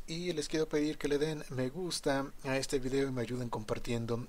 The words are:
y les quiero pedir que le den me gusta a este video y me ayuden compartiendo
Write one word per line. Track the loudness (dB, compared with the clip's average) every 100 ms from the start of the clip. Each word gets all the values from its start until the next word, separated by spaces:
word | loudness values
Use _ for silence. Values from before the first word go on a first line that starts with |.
| -4
y | -4 -2
les | -2 0
quiero | 0 2
pedir | 2 2 0
que | 2
le | 2
den | 2 0 -4
me | -2 -2
gusta | -2 -4 0 2 2 0 -4 0
a | 0
este | 2 0
video | 2 2 2
y |
me | 0
ayuden | -2 -2 -2
compartiendo | -4 -2 -2 0 0 0 -2